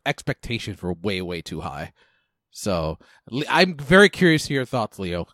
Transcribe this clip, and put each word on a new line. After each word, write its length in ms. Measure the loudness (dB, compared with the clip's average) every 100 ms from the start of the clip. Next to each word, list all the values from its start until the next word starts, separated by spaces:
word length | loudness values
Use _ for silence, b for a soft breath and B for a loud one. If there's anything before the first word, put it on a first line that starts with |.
| -6
expectations 760 | -6 -6 -8 -6 -8 -8 -8
were 120 | -6
way, 280 | -4 -4 -4
way 200 | -4 -8
too 200 | -8 -10
high. 300 | -8 -10 -12 _ _ _ _ _ _
So 460 | -8 -4 -2 -2 -6 b b -10
Le-, 160 | -6 0
I'm 260 | 2 2 0
very 320 | 4 6 6
curious 360 | 6 4 4 0
to 60 |
your 120 | -4 -2
thoughts, 340 | -2 -4 -4
Leo, 280 | -4 -4 -6